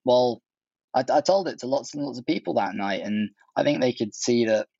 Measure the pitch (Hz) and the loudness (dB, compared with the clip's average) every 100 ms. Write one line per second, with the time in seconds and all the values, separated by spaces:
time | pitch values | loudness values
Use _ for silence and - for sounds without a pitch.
0 | 127 123 123 113 _ _ _ _ _ 127 | 2 4 4 -2 _ _ _ _ _ -2
1 | 127 139 139 196 165 113 123 139 127 147 | 2 2 4 2 0 -6 -4 -4 -4 -8
2 | 143 123 123 185 180 123 - - 101 95 | -8 -6 -4 -4 -2 -2 -2 -2 -4 -4
3 | 101 104 104 - _ - 139 147 127 120 | -2 -2 -4 -8 _ -2 0 2 0 0
4 | 110 - - 120 113 107 107 _ | -6 -4 0 2 2 2 -2 _